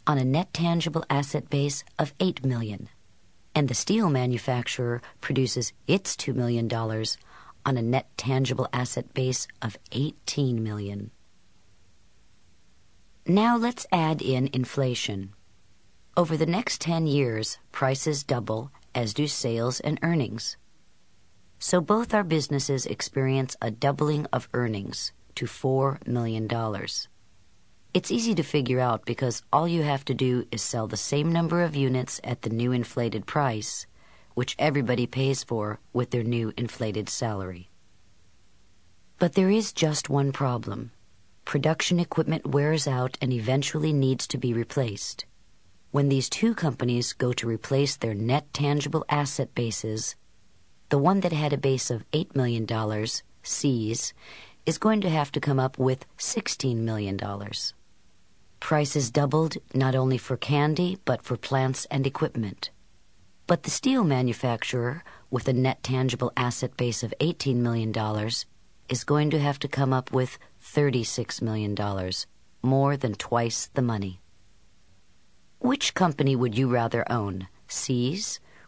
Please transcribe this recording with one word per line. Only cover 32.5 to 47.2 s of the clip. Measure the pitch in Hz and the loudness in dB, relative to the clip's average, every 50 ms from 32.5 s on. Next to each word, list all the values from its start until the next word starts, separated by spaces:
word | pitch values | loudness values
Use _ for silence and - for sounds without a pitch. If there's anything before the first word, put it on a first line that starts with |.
| 113 113 120 123 | -2 0 0 0
inflated | 127 123 117 - - 127 120 113 107 107 98 | 0 0 -2 -2 -2 -2 -2 -2 -2 -4 -6
price, | - - 151 143 131 113 107 104 - - - - - - - - - - - - - - | -2 0 2 2 2 0 -2 -6 -6 -8 -10 -10 -14 -18 -20 -20 -20 -20 -20 -20 -6 -4
which | 120 123 - - - | -2 -2 -2 0 2
everybody | 143 156 135 143 123 107 123 120 123 120 | 2 2 4 2 2 2 2 0 0 -2
pays | - 131 135 135 135 - - | 0 0 0 0 0 -2 -2
for | - 120 110 104 104 107 - - - - | -4 -4 -2 -2 -4 -6 -8 -12 -4 -2
with | 120 123 - | -2 0 0
their | - 120 110 | 0 -2 0
new | 117 120 117 113 107 - - | 0 0 0 -2 -2 -4 -4
inflated | 120 113 - - 120 107 98 110 98 - | -4 -6 -4 -4 -4 -2 -2 -4 -4 -4
salary. | - - 127 113 104 98 95 92 90 90 90 - - - - - - - - - - - - - - - - - - - - - - - - - - - - - - - | -4 -4 -2 -2 -2 -4 -6 -8 -8 -10 -14 -18 -20 -20 -20 -20 -20 -20 -20 -20 -20 -20 -20 -20 -20 -20 -20 -20 -20 -20 -20 -20 -20 -20 -20 -20 -20 -20 -20 -20 -2 0
But | - - - | 0 2 4
there | 190 185 190 | 4 4 4
is | 208 226 208 - - | 4 4 2 -2 0
just | - 160 151 147 - - - | 0 2 2 2 0 -2 0
one | 139 143 139 139 | 2 2 2 2
problem. | 135 - 143 127 123 113 110 - 104 107 117 117 - - - - - - - - - - - | 0 0 0 0 0 -2 -4 -6 -6 -8 -8 -10 -14 -20 -20 -20 -20 -20 -20 -20 -20 -18 -8
Production | - - 143 135 156 160 - - - 180 170 | -2 -2 2 2 2 2 2 2 2 2 2
equipment | 170 - - 165 156 151 139 160 - | 2 2 0 0 0 2 0 -2 -2
wears | 143 135 143 143 151 160 151 143 143 | 0 2 2 4 4 2 2 0 0
out | 131 127 127 123 - - | 0 0 0 -2 -4 -4
and | - 127 | -2 -2
eventually | 127 117 107 123 131 139 139 - - 156 151 156 151 | -2 0 0 2 2 2 0 0 -2 0 0 2 2
needs | 139 135 131 131 123 - - | 4 4 2 2 0 -2 -4
to | - 127 | -4 -2
be | 131 123 113 | -2 -2 0
replaced. | 117 113 - - 143 127 113 98 - - - - - - - - - - - - - - - - - - - | -2 -2 -2 -2 -2 -2 -2 -4 -6 -8 -10 -10 -12 -14 -16 -20 -20 -20 -20 -20 -20 -20 -20 -20 -20 -14 -2
When | - 143 143 139 | 0 2 4 4
these | 135 135 123 - | 4 2 2 -2
two | - - 220 233 220 | -2 0 2 2 2
companies | - 170 147 117 - - 123 120 120 120 - - | 2 0 -2 0 0 0 0 0 0 0 -2 -2
go | - | -2